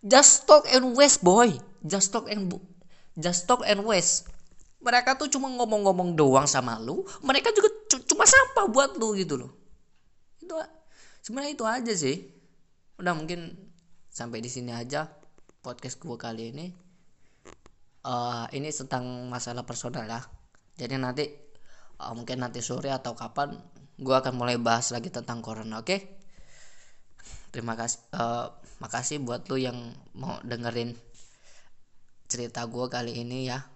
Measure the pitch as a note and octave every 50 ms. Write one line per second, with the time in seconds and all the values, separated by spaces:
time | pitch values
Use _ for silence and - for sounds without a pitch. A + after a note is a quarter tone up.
0 | - G3+ A#3+ C4+ C#4+ - - - - - D4 D4+ C#4+ - B3+ C4 B3+ B3+ A#3+ B3
1 | C#4+ C#4+ - - - F3+ F3+ A3 A#3+ A#3 D#3+ B2 - - - - - D#3 G3 G3
2 | F#3+ - - - A3 - G#3 G#3 G3 F3+ - - - - - - - - - -
3 | - - - E3 D#3 F3 F3 - - - B3 A#3+ - - G#3 G3 G3+ A3 A3 F#3
4 | D#3+ - - - - - - - - - - - - - - _ - B3 A#3+ B3
5 | B3 B3+ C4+ C4 D4+ C#4+ B3+ C4+ C4 C4+ B3+ B3 B3 A3+ A3 G#3+ G3+ G3 F#3+ F3+
6 | F3+ F3+ E3+ D#3 D3+ C3+ C3 C3+ C#3 D3 - C#3 B2+ B2 A#2 A2 A2 A#2+ D3+ F4
7 | G4 - - - - C4+ C4 - - A#4 G#4+ G#4+ - G#4+ - - - - - C4
8 | - - F#4 G#4 - - B4+ C5 C5 C5 - A#4+ G4+ G4 A3 C4 C#4 C4+ - E4+
9 | A3+ A3 G#3 G3 F#3 D#3+ D3 B2+ B2 C3 - - - - - - _ _ _ _
10 | _ _ _ _ _ _ - _ D#4+ F4+ E4+ D#4+ D#4+ - - - _ - - _
11 | - - - - _ - G#3+ C4 C#4+ C#4+ D4+ C4+ A#3 A3 A3+ B3+ A#3+ A#3 G#3+ F#3
12 | D3+ C3 C#3 F3 - - - _ _ _ _ _ _ _ _ _ _ _ _ -
13 | F#3 F3+ F3 D#3+ D#3 D#3 F3 F3 E3+ E3 E3+ - - - - _ _ _ - -
14 | - - - - A#2 A#2 A2+ A2+ A2+ B2 B2 B2+ B2 B2 A#2 A#2 A#2+ B2 C#3 D3
15 | D#3 D#3 - - _ - _ - - _ _ _ _ B2+ B2 - - C3 A#2+ -
16 | - E3+ A#2+ A#2 - A#2 A2+ A2+ A2+ A#2 A#2+ C#3+ E3 F3+ F3+ - _ - _ _
17 | _ - _ _ - _ _ _ _ - - _ _ - - _ - _ _ _
18 | _ C3 B2+ B2 A#2+ A#2+ A#2+ A#2 A2+ - - C#3 C#3+ D#3 D3 - C3 - - B2+
19 | B2 B2 B2+ B2 B2 B2 B2 B2 - B2 A#2+ B2 B2 - C#3+ - - C#3 B2 C#3+
20 | A2+ G#2+ A2+ A#2 B2 - - - _ _ _ - _ _ _ - C3 A#2 C3 C3
21 | C3 B2+ B2+ C#3 D3 D3 - - - - - - - - - - - - - -
22 | - - A#2 A#2+ A#2+ - B2+ B2+ B2+ A#2+ A2+ A#2+ A#2 - B2+ B2+ B2+ C#3 C3+ B2+
23 | - B2 A#2 - A#2 A#2 - - C#3+ C#3+ - - - - - - - - _ -
24 | C3+ C3 C3 C3 C3 C3 B2 B2 A#2+ B2 A#2+ A#2+ A#2 A#2 A#2 A#2 A#2 - A#2+ A#2+
25 | A2+ F#3 - B2 A#2 - A#2+ A#2 A2+ - A2 A2 A2 A2 A3 A2+ - - F#3+ G3
26 | G3 - - - - - - - - - - - - - - - - - - -
27 | - - - - - - - - - - - C3 A2+ A#2 A#2 A2+ A#2 A#2 - -
28 | _ _ - - A#2 A#2 A#2 A#2+ A#2 - - - - - - - - B2+ - -
29 | - - D3+ D3+ C3+ A#2+ A#2+ A#2+ - - - C3+ C3 B2+ A#2+ B2 A#2+ A#2 A#2+ -
30 | - - - - C3 C3+ - - - B2 A#2+ A#2 A#2+ A#2+ A#2 A#2+ A#2 A#2+ A#2+ -
31 | - - - - - - - _ _ - - - - - - - - _ _ -
32 | - - - - - - - A#2+ A#2+ A#2 A2+ A#2+ A#2+ A#2 A#2 B2 B2+ B2 A#2+ B2
33 | A#2+ A#2 A#2+ A#2+ A#2+ A#2+ B2 C3 C3 B2+ B2 C3 C#3 - -